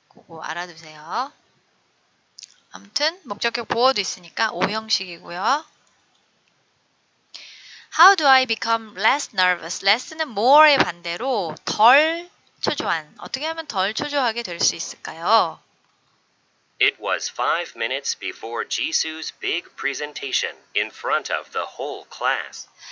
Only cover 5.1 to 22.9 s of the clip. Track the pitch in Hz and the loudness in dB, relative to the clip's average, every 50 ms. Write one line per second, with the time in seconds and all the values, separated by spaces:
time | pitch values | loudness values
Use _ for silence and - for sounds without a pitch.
5.1 | 175 170 180 175 170 175 190 220 269 302 320 _ _ _ _ _ _ _ _ _ | -12 -14 -12 -10 -6 -2 0 2 0 0 -2 _ _ _ _ _ _ _ _ _
6.1 | _ _ _ _ _ _ _ _ _ _ _ _ _ _ _ _ _ _ _ _ | _ _ _ _ _ _ _ _ _ _ _ _ _ _ _ _ _ _ _ _
7.1 | _ _ _ _ - - - - - - - - - - - - - - 330 381 | _ _ _ _ -20 -18 -18 -18 -20 -20 -20 -20 -20 -20 -20 -4 4 8 8 8
8.1 | 403 - 320 285 269 262 254 226 226 - - 226 226 226 226 220 196 185 202 220 | 8 8 6 6 6 6 6 2 -2 -4 0 0 0 0 -2 -6 -6 0 2 2
9.1 | 262 294 - - - 196 185 180 180 170 175 - - - 208 196 208 247 - - | 2 2 -2 -4 0 2 2 2 2 0 -2 -8 -8 -2 2 2 2 2 2 -8
10.1 | 311 320 320 285 220 202 220 247 277 302 311 302 285 262 - 185 170 175 170 170 | -6 -6 -6 -4 -2 2 4 8 8 10 8 8 8 6 4 2 0 -8 -8 -8
11.1 | 170 175 226 269 254 220 185 160 156 - - - - - 214 233 254 285 311 320 | -6 -4 -2 0 0 0 0 -2 -4 -6 -6 -6 2 6 6 8 8 8 6 4
12.1 | 330 339 359 349 _ _ _ _ _ - - - 202 - - 214 175 160 151 151 | 0 -4 -6 -10 _ _ _ _ _ -6 -4 -4 -2 -2 -2 -2 -2 -2 -4 -10
13.1 | 170 - 156 160 - 254 277 320 320 330 320 - - 202 185 202 220 - - 294 | -16 -14 -14 -10 -8 -6 -6 -6 -6 -6 -8 -6 -2 -2 -2 -2 -2 -4 -6 -4
14.1 | 285 294 262 233 220 233 233 190 175 170 - - - 165 - - - - - 151 | -2 0 0 0 -2 -4 -6 -8 -6 -2 -2 -2 -2 -4 -8 -10 -12 -12 -12 -12
15.1 | 151 160 170 180 220 226 185 165 160 - _ _ _ _ _ _ _ _ _ _ | -10 -4 0 4 4 4 4 2 -2 -10 _ _ _ _ _ _ _ _ _ _
16.1 | _ _ _ _ _ _ _ _ _ _ _ _ _ - 123 139 143 - 107 98 | _ _ _ _ _ _ _ _ _ _ _ _ _ 0 0 0 0 -2 -2 -2
17.1 | 92 87 - - - - 123 139 156 170 175 151 - 113 117 117 127 139 139 - | -2 -2 -4 -6 -6 -4 -2 -2 -2 -2 -4 -8 -8 -6 -6 -4 -4 -6 -6 -6
18.1 | - - 104 95 90 - - 113 117 113 107 - - - 123 151 156 - - 160 | -8 -6 -8 -10 -10 -8 -8 -6 -4 -4 -4 -4 -4 -6 -4 -4 -4 -4 -4 -4
19.1 | 156 160 156 - - _ - 117 151 170 170 - _ - - 139 135 139 147 147 | -6 -8 -10 -12 -12 _ -6 -6 -6 -6 -8 -10 _ -8 -6 -6 -4 -6 -8 -8
20.1 | 147 - 139 135 123 - - 87 73 - _ _ - 101 107 110 - - - 123 | -8 -10 -8 -6 -4 -4 -4 -4 -8 -10 _ _ -4 -4 -4 -4 -6 -8 -4 -2
21.1 | 143 151 139 - 90 78 78 - - 92 85 78 - - 131 147 135 95 76 - | -2 -2 -2 -2 -4 -4 -4 -4 -6 -4 -4 -4 -6 -8 -8 -8 -8 -10 -12 -14
22.1 | - - 123 127 135 113 78 69 - - - - _ _ - - | -10 -4 -2 -2 -2 -2 -6 -10 -14 -16 -18 -18 _ _ -20 -20